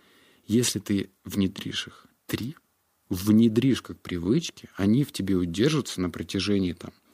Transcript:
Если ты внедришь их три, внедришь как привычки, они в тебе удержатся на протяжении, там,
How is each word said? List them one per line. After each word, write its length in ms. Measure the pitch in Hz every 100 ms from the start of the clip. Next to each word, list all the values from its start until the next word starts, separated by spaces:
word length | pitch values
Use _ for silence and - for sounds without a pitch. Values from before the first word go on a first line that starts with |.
| _ _ _ _
Если 360 | - 110 120 107
ты 300 | - 101 - _
внедришь 640 | 95 101 95 - - - -
их 200 | - _ _ -
три, 300 | - 117 - _ _ _ _ -
внедришь 760 | 92 101 107 117 110 131 110
как 180 | - 95
привычки, 680 | - 87 87 151 170 - - -
они 280 | 98 117
в 80 | 143
тебе 240 | - 98 92
удержатся 640 | 87 85 135 151 - -
на 100 | 90
протяжении, 640 | - - 101 92 101 90
там, 200 | 80 - - _